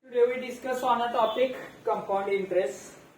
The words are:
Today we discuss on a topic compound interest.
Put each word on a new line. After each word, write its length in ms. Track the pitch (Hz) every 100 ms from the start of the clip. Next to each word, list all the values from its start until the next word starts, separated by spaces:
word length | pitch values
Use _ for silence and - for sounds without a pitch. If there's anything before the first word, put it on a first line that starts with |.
| -
Today 140 | 240 240
we 180 | 254
discuss 380 | 247 - 262 247
on 180 | 262 233
a 100 | 240
topic 440 | 240 220 - 254 - - -
compound 480 | - 202 - 196 196
interest. 600 | 196 180 180 202 - - - -